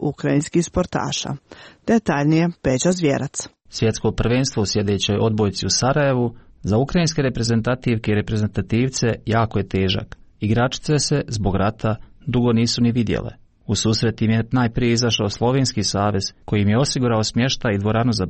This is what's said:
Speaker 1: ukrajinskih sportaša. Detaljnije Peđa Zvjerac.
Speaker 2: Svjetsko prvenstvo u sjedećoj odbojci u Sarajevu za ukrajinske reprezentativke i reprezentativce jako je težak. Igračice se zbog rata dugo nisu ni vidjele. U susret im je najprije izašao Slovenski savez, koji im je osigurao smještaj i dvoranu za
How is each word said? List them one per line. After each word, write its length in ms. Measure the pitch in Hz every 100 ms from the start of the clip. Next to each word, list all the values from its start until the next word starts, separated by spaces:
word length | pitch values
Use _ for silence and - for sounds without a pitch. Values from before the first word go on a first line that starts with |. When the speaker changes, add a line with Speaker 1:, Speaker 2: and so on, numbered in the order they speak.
Speaker 1:
ukrajinskih 640 | 151 - 147 143 151 170 175
sportaša. 640 | - 180 - 131 - - 139 - - - - -
Detaljnije 640 | 226 - 143 147 160 175 170
Peđa 300 | 143 127 175
Zvjerac. 580 | 185 160 135 135 - - _ -
Speaker 2:
Svjetsko 420 | - 110 107 110
prvenstvo 500 | - 113 123 135 -
u 40 | 101
sjedećoj 520 | 110 104 98 - 101
odbojci 440 | 113 107 104 92 95
u 40 |
Sarajevu 680 | - 127 147 139 127 120 - - -
za 160 | 90 107
ukrajinske 440 | 139 180 165 -
reprezentativke 880 | 131 123 117 113 113 127 - 113 110
i 40 | 104
reprezentativce 920 | 104 110 104 - 95 110 131 - 120 107 -
jako 340 | 113 110 101
je 80 | 92
težak. 500 | 95 95 - - - - -
Igračice 600 | 104 113 123 - - 147
se 220 | - 143 -
zbog 280 | 110 101 92
rata 400 | 98 - 113 107 - - -
dugo 280 | 123 120
nisu 280 | 113 117 -
ni 100 | 120
vidjele. 400 | 123 104 65 - - - _ -
U 80 | 101
susret 460 | 110 110 117 110
im 100 | 110
je 160 | 113 113
najprije 420 | 131 120 117 120
izašao 360 | 117 120 - 104
Slovenski 540 | - 117 135 127 -
savez, 400 | 98 98 101 98 - - -
koji 160 | 107
im 80 | 101
je 100 | 110
osigurao 440 | 139 139 123 110
smještaj 500 | 107 - 131 - 120
i 60 | 101
dvoranu 320 | 104 113 123
za 140 | 110 90